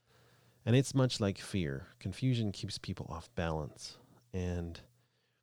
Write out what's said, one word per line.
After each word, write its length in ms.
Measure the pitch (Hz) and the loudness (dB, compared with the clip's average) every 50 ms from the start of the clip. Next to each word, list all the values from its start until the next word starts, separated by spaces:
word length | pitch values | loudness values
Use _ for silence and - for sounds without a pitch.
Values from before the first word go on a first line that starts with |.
| _ _ _ _ - _ _ _ _ _ _ _ - | _ _ _ _ -20 _ _ _ _ _ _ _ 2
And 100 | 110 117 | 6 6
it's 200 | 131 135 - - | 6 6 4 4
much 260 | 135 131 127 - - | 4 4 4 4 2
like 160 | 110 98 92 - | 2 2 2 0
fear. 500 | - - - 98 87 71 67 67 - - - - | -4 -4 0 0 0 0 0 -4 -6 -10 -12 -8
Confusion 520 | - 98 95 - 127 131 127 117 113 104 | -6 -6 -4 0 0 2 2 2 2 0
keeps 280 | 92 - - 95 - - | -2 -4 -6 -8 -8 -8
people 280 | - - 92 - - - | -6 -6 -6 -6 -6 -8
off 180 | - 87 - - - | -8 -10 -10 -8 -4
balance, 640 | - 87 82 80 78 76 - - - - - - - - - - - _ _ - | -2 0 0 0 0 -2 -6 -8 -12 -16 -16 -16 -18 -20 -20 -20 -20 _ _ -6
and 480 | 92 90 90 90 87 85 85 82 - - - _ _ _ _ _ _ _ _ _ _ | -4 -2 -2 -2 -2 -4 -6 -8 -12 -16 -20 _ _ _ _ _ _ _ _ _ _